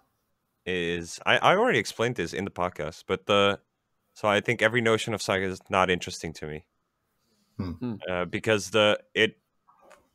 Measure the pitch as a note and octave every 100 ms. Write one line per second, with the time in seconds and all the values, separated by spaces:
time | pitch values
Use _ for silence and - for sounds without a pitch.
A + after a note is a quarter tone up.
0 | _ _ _ _ _ _ - F#2 E2+ F2
1 | E2+ - - A#2 B2 F3+ B3 D3+ - -
2 | A2+ B2 E2+ - F#2+ - F2 - D2+ -
3 | - F#2+ - G2+ G2+ G2 _ _ _ _
4 | _ - G#2+ G2+ G#2 A2+ A2 B2 A2+ A2
5 | - G#2+ - F#2+ F#2+ F#2 - G2+ F#2 F2+
6 | - - E2+ D#2 D#2 D2+ - _ _ _
7 | _ _ _ _ _ - F#2 E2+ B2 G#2
8 | E2+ F2+ F2+ G#2 A2 G#2+ F2+ A2 G#2 -
9 | - F2+ G#2+ - _ _ _ _ _ -
10 | _